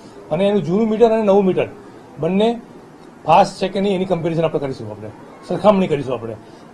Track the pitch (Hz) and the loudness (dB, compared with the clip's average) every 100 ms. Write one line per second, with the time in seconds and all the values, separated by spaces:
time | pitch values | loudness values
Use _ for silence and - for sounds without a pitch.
0 | - - - 160 202 208 151 190 226 214 | -14 -20 -8 -2 0 0 0 0 0 2
1 | 233 220 214 196 190 156 117 - - - | 4 4 2 4 4 0 -2 -6 -20 -20
2 | - - 160 190 226 233 - - - - | -20 -8 -2 0 0 -2 -10 -20 -20 -20
3 | - - - 170 190 - 185 190 196 185 | -20 -10 2 4 4 0 -6 -4 -2 -2
4 | 190 175 160 165 160 151 139 123 110 104 | -2 -2 -2 -2 -2 -2 -6 -8 -12 -12
5 | 107 - - - - 175 196 196 175 147 | -16 -16 -20 -20 -8 0 2 2 2 -2
6 | 131 120 113 110 - - - | -4 -8 -8 -12 -16 -20 -20